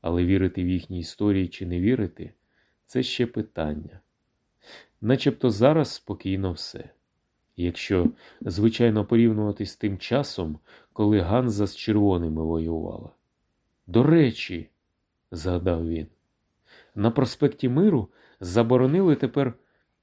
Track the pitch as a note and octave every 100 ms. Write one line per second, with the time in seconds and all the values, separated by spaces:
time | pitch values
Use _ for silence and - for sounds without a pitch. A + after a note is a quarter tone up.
0 | E2+ E2+ F2+ F#2+ F#2 F#2 F2+ F#2 - F2+
1 | E2 - G#2 G2 F2+ - F#2 F2 G2 B2+
2 | G2 - D#2+ _ _ _ _ _ _ B2+
3 | B2+ - A#2+ A#2 G#2 - D#2 D2+ E2 -
4 | _ _ _ _ _ _ _ - _ _
5 | G#2+ C3 - - B2+ G2+ B2 D#3+ - -
6 | - G2 G2 F#2+ F#2+ E2+ - - - _
7 | _ _ _ _ _ - F2 E2 - F#2+
8 | E2 - - _ - F2+ A2 A2+ A#2+ G#2+
9 | G#2 A#2 A#2 G#2+ G#2 G2+ G2 - G#2+ G2
10 | - B2 C#3+ - E2 D2+ _ - _ -
11 | G#2 G#2 E2+ A2+ B2+ G2+ G2+ - - G#2+
12 | G2+ F#2 E2 D#2 D#2+ E2 E2 E2 - -
13 | - _ _ _ _ _ _ _ - G2
14 | C3+ E3 C3+ - - E2+ D#2 _ _ _
15 | _ _ _ F2 E2+ F2+ F2+ E2 E2 E2
16 | D#2 _ _ _ _ _ _ - _ -
17 | G#2 A#2 C3 - C#3+ - B2+ B2+ G#3 D3+
18 | F#2+ _ _ _ F2+ F#2+ A#2 B2 C3 E3
19 | F#3+ D3 C3 C#3+ C#3 - _ _ _ _